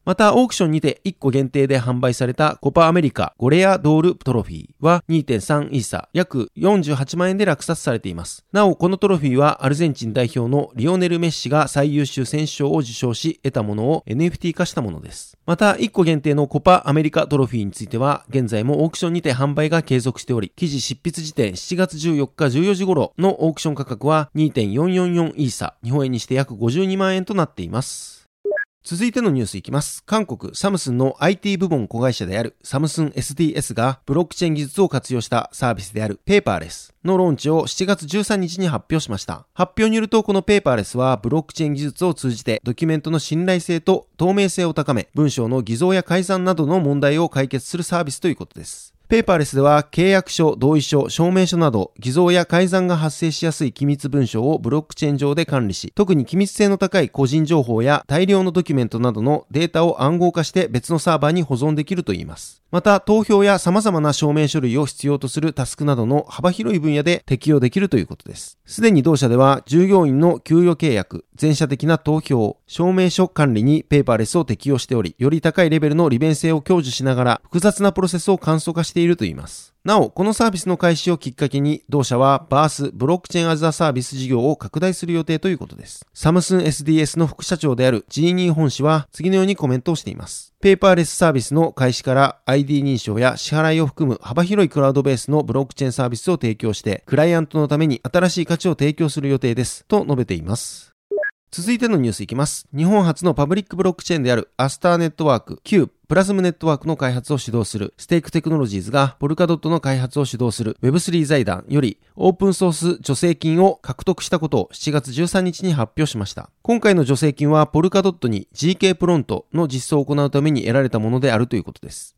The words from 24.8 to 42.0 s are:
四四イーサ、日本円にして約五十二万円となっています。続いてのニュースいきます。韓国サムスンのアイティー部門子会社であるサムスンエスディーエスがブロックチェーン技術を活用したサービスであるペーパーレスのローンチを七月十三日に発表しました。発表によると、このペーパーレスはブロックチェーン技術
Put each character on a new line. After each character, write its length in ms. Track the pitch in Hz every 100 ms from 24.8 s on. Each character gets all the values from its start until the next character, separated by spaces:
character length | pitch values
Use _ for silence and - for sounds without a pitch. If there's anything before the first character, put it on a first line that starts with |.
| 175
四 200 | 185 180
四 200 | 170 165 135
イ 100 | 131
ー 40 |
サ、 260 | - 87 -
日 80 | 117
本 140 | 143 131
円 60 |
に 80 | 120
し 60 | -
て 80 | 131
約 200 | 135 104
五 140 | 117
十 160 | 156 190
二 120 | 190
万 180 | 190 190
円 100 | 185
と 80 |
な 120 | 196 151
っ 80 |
て 80 | -
い 80 | 85
ま 120 | 110
す。 340 | - - - - _ _ 403 605 - _ -
続 160 | 170
い 80 | 240
て 80 | 247
の 120 | 214
ニ 80 | 135
ュ 40 | 107
ー 20 |
ス 100 | 95
い 60 |
き 80 | -
ま 100 | 139
す。 220 | - -
韓 240 | - 220 202
国 260 | 120 - -
サ 140 | 196
ム 80 | 185
ス 140 | 135
ン 80 | 123
の 160 | 135 -
ア 120 | 156
イ 80 | 196
テ 120 | 202
ィ 60 | 190
ー 20 |
部 120 | 185
門 180 | 147 101
子 120 | 117
会 140 | 127
社 140 | 117 92
で 100 | 101
あ 60 |
る 120 | 113 _
サ 180 | - 135
ム 80 | 156
ス 140 | -
ン 100 | 151 -
エ 60 |
ス 100 | -
デ 120 | 143 160
ィ 100 | -
ー 20 |
エ 40 |
ス 100 | -
が 260 | 113 127 135 -
ブ 80 |
ロ 80 | 165
ッ 60 | 175
ク 80 | -
チ 100 | 170
ェ 20 |
ー 40 |
ン 20 |
技 80 | 151
術 180 | 143 196
を 60 | 185
活 260 | 131 - 123
用 60 |
し 60 | -
た 220 | 117 -
サ 180 | - 123
ー 20 |
ビ 80 | 95
ス 100 | 95
で 120 | 107
あ 40 | 107
る 120 | 98
ペ 140 | - 202
ー 60 |
パ 140 | 196 87
ー 20 |
レ 100 | 80
ス 240 | - - _
の 140 | 170 185
ロ 100 | 180
ー 40 |
ン 40 | 135
チ 140 | 147
を 160 | 160 -
七 220 | - 190
月 180 | 196 147
十 160 | 202
三 180 | 202 202
日 200 | 175 175
に 80 | 180
発 180 | 127 -
表 120 | 160
し 60 | -
ま 80 | 98
し 80 | -
た。 220 | 80 _ -
発 180 | 185 -
表 100 | 220
に 60 | 220
よ 80 |
る 40 | 220
と、 140 | 226
こ 120 | 208
の 100 | 196
ペ 140 | - 202
ー 40 |
パ 120 | 156
ー 20 | 117
レ 80 |
ス 160 | 98 123
は 180 | 131 120
ブ 140 | 117
ロ 80 | 160
ッ 60 | -
ク 80 | -
チ 80 |
ェ 40 | 151
ー 40 |
ン 20 |
技 80 | 139
術 240 | 147 -